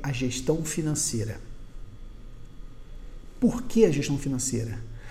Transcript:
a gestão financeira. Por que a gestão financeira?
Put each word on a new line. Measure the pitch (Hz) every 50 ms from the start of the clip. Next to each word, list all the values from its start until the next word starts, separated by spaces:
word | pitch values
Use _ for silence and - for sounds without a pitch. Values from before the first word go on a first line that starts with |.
a | - 143
gestão | 131 117 131 127 117 - - - 156 165
financeira. | 160 - - 175 156 151 151 - - - - 113 104 110 104 - - - - - - - - - - - - - - - - - - - - - - - - - - - - - - - - - - - - - - - - -
Por | - 226 - 247
que | - - - 226 220
a | 180
gestão | 143 143 139 143 143 -
financeira? | - 147 135 123 - - 123 113 113 117 113 - - - - - - -